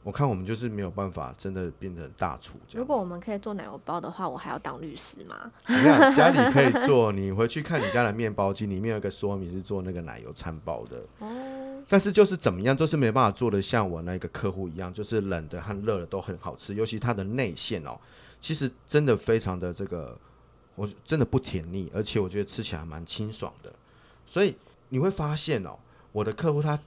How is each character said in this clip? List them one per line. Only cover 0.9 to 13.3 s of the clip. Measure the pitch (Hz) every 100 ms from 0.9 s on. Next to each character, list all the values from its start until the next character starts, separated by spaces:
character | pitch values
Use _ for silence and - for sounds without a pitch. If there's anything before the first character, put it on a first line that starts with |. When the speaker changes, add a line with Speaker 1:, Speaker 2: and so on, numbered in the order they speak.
| 101 98
Speaker 1:
法 | 85 64 -
真 | 98
的 | 95 90
变 | - 95
成 | 85 80 -
大 | 90 64
厨 | - - -
这 | 226
样。 |
Speaker 2:
如 | 262
果 | 262
我 |
们 | 180 175
可 | 226
以 | 202
做 | 214
奶 | 202
油 | 101 135
包 | - 170
的 | 143
话， | 175 180
我 | 127
还 | -
要 | 131
当 | - 135
律 | 160 -
师 | - -
吗？ | - - 233 - -
Speaker 1:
你 |
看， | 254 277 285 277
家 | 277 294
里 | 277 247
可 | 139
以 | 139 262 240
做， | 131 110
你 | 98 98
回 | 95 117
去 | 156
看 | 147 160
你 | -
家 | 120
的 | 117
面 | 107 113
包 | 104 98
机， | 98
里 | 104 92
面 | 113
有 | 107
一 |
个 | 98
说 | - 101 98
明 | 87
是 | 92
做 | 90 101
那 | 92
个 | 87
奶 | 82 55
油 | 57
餐 | - 85 78
包 | - 62 57
的。 | 62 - -
Speaker 2:
哦。 | 214 240 269 269 269 269 277
Speaker 1:
但 | 196
是 | 196
就 | 196
是 | 202 185
怎 | 117
么 | 90
样， | 113
就 | 139 160
是 | 156
没 | 120
办 | 120
法 | 113